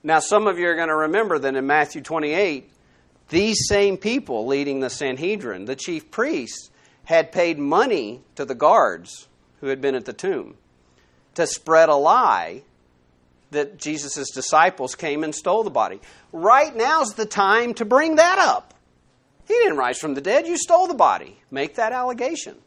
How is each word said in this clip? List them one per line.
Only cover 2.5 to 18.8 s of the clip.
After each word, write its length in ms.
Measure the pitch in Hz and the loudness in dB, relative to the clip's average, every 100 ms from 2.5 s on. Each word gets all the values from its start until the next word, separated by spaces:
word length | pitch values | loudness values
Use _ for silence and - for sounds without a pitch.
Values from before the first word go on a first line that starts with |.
| 139 - _ _ _ _ _ _ | -2 -12 _ _ _ _ _ _
these 380 | 165 214 208 - | -2 0 -2 0
same 300 | 202 202 190 | 2 2 0
people 480 | 208 254 208 117 117 | -4 -4 -4 -6 -2
leading 340 | 139 143 135 | -2 -2 -4
the 80 | 131 | -6
Sanhedrin, 800 | - 143 131 175 214 123 92 104 | -6 -6 -4 -4 -6 -8 -10 -10
the 100 | 135 | -10
chief 340 | - 160 _ | -8 -10 _
priests, 600 | - 269 175 117 - - _ _ _ | -6 -4 -4 -8 -16 -20 _ _ _
had 280 | - 165 156 | 0 0 0
paid 260 | 185 175 156 | -2 -2 0
money 640 | 143 170 254 185 107 123 _ - | 0 2 2 0 -4 -12 _ -12
to 100 | 131 | -10
the 80 | |
guards 760 | 120 147 220 120 85 87 - - _ _ _ | 0 4 6 4 -2 -14 -20 -20 _ _ _
who 60 | 139 | -6
had 160 | 135 | -4
been 120 | 139 | -2
at 120 | 131 120 | -4 -6
the 80 | |
tomb 420 | 110 190 151 71 - _ _ _ _ _ _ _ | -8 -6 -6 -8 -20 _ _ _ _ _ _ _
to 120 | - 165 | -4 -4
spread 440 | - - 160 160 | -4 4 6 6
a 60 | 147 | 6
lie 640 | 151 240 247 98 85 101 _ _ _ _ _ _ _ _ _ | 4 4 4 2 -2 -12 _ _ _ _ _ _ _ _ _
that 260 | 147 143 175 | -6 -6 -8
Jesus' 520 | 151 156 143 147 131 | -10 -10 -10 -10 -10
disciples 640 | 131 - 156 175 180 123 - | -10 0 4 4 0 -10 -8
came 260 | 160 147 | -6 -4
and 100 | 156 | -6
stole 300 | 147 185 180 | -6 -2 -2
the 80 | 208 | -2
body. 300 | 123 98 98 - - _ | -2 -2 -6 -20 -20 _
Right 420 | 165 185 254 311 | -2 4 4 4
now's 400 | 233 247 320 240 | 0 0 0 -2
the 120 | 220 214 | -4 -6
time 480 | - 196 220 240 | 0 2 2 0
to 100 | - | -6
bring 320 | 214 254 320 311 | 2 2 4 4
that 220 | 349 381 | 4 4
up. 360 | 208 - - _ | 2 0 -6 _